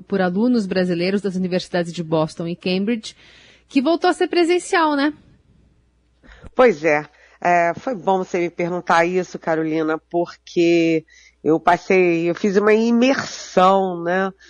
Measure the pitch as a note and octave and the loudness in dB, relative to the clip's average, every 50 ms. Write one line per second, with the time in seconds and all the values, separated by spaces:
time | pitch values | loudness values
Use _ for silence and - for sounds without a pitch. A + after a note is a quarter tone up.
0 | F#3 - G3+ F#3+ F#3 F3+ F3+ G3 A3+ B3+ B3 A#3 G3 F#3 F#3 F#3 F#3 F3+ F3+ E3+ | -6 -4 -2 0 0 0 0 0 0 2 2 0 0 -2 -2 -2 0 0 0 -2
1 | F3 F#3+ G3 G#3 G3 G3+ F3 F#3 F#3 F3+ F3 F3+ - - - F3+ F3 E3+ D#3+ F3 | -2 -2 -2 -2 -2 -4 -4 -4 -4 -2 -2 -4 -4 -2 -4 -4 -4 -4 -6 -8
2 | E3+ D#3+ D#3+ D#3 D#3 D#3 - - E3+ E3+ F3 - - F#3+ F#3 F#3+ G3+ A3 A#3+ A3 | -6 -2 0 0 -2 -2 -4 -8 -8 -8 -8 -6 -4 -2 -2 -2 -2 -2 -4 -4
3 | - - - _ - - - - - - _ _ _ _ - C#4 B3 D#4 E4+ E4+ | -6 -12 -18 _ -20 -20 -20 -20 -20 -20 _ _ _ _ -2 0 0 0 0 2
4 | F#4 F4+ E4+ - F#4 - - F4 F4 D#4+ F4+ F4+ - - G4 F4 D#4+ D4+ D4 C#4 | 0 0 0 0 -2 -2 0 0 2 2 0 0 -2 0 0 0 2 2 0 0
5 | C#4 D4+ D4 - - - - _ _ _ _ _ _ _ _ _ _ _ _ _ | 0 -2 -4 -6 -16 -20 -20 _ _ _ _ _ _ _ _ _ _ _ _ _
6 | _ _ _ _ _ - - - - - - - B3+ A#3+ F3 C#3+ D3+ E3 D3 D3+ | _ _ _ _ _ -20 -20 -20 -20 -6 2 4 4 4 4 2 0 0 0 0
7 | D3+ - _ _ _ _ _ - - F3 F3 F3 E3+ E3+ E3 - - C4+ B3+ F3+ | -2 -6 _ _ _ _ _ -4 0 2 2 2 2 0 -2 -4 -6 -8 -8 -4
8 | D3 F#3+ F#3+ F#3+ F#3 - - F3+ E3+ E3+ - - F3 E3+ F3+ F3 - - F3+ E3+ | -2 0 0 0 -2 -2 -4 -4 -4 -4 -4 -4 -6 -4 -4 -4 -2 0 2 2
9 | E3+ F3+ F3+ F#3 F3+ - - E3+ - F3 D#3+ D#3 D#3+ D#3+ D#3 D#3+ D#3 D#3 D#3+ D#3+ | 2 2 0 -2 -4 -4 -8 -8 -4 -4 -2 -2 -2 -2 -2 -2 -2 -2 -4 -6
10 | _ _ - F3 F3 - - - - - - F3 E3+ E3+ E3+ E3+ E3 E3 E3 D#3+ | _ _ -4 -4 -4 -4 -6 -18 -16 -6 -2 0 2 4 4 2 2 2 0 -2
11 | D#3 _ _ - - _ _ _ - C#3+ D#3+ D#3+ - F3+ F3 E3+ - - G3 F#3+ | -4 _ _ -20 -20 _ _ _ 0 0 0 2 2 2 0 2 2 2 2 2
12 | F3+ F3 E3+ E3 E3 F3 E3+ - - G#3 F#3 G#3 G#3 G#3+ G#3+ A3 A3+ A#3 A#3 A#3 | 4 2 2 0 -2 -2 -4 -2 -2 0 0 2 2 4 4 4 4 2 2 2
13 | B3 C4 C#4 - - - - - - - - F#3+ F#3 F#3 G3 G3 F#3+ F#3 F3+ E3+ | 4 2 2 0 -4 -8 -10 -14 -10 -2 2 4 4 4 4 2 0 -2 -4 -4
14 | E3+ E3+ F3+ F#3+ F#3+ F#3+ F#3 _ - | -4 -2 -2 -2 -2 -4 -6 _ -20